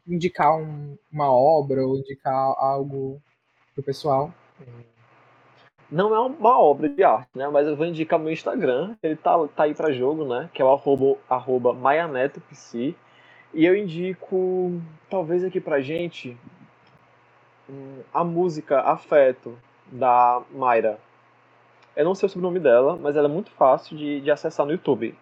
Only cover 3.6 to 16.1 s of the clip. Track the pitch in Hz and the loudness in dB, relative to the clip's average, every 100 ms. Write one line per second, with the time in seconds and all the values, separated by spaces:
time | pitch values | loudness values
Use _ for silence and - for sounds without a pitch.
3.6 | _ - 135 139 151 135 151 - _ _ | _ -12 -8 -6 -2 0 -2 -10 _ _
4.6 | 127 120 - _ _ _ _ _ _ _ | -20 -20 -20 _ _ _ _ _ _ _
5.6 | _ _ - 151 208 220 254 311 214 254 | _ _ -8 -2 0 2 -2 2 4 6
6.6 | 170 139 151 143 156 110 - 127 139 147 | 6 4 0 2 4 4 -2 -8 -2 0
7.6 | 151 143 170 160 156 170 156 165 - 262 | 0 0 -4 -4 -2 -2 -2 -6 -6 -2
8.6 | 151 123 185 226 165 156 175 170 147 - | 0 0 -2 -6 -6 -2 2 2 0 0
9.6 | 151 147 156 127 127 156 143 123 170 - | -2 0 -2 0 -2 -2 -4 -6 -6 0
10.6 | 131 139 143 135 135 135 - 127 123 127 | 2 2 2 0 2 0 -2 -4 -2 0
11.6 | 123 120 127 151 170 131 139 170 - 143 | 0 0 0 0 0 -2 -4 -6 -20 -20
12.6 | - 117 127 175 _ _ _ - _ - | -12 -8 -6 -8 _ _ _ -20 _ 0
13.6 | 165 196 202 160 185 180 - 190 185 185 | 2 2 -2 -6 -8 -8 -6 -4 -2 -2
14.6 | 180 175 165 160 - 196 156 180 185 180 | -4 -6 -10 -18 -8 -6 -2 -2 -2 -6
15.6 | 170 147 135 165 170 | -2 -2 -2 -6 -8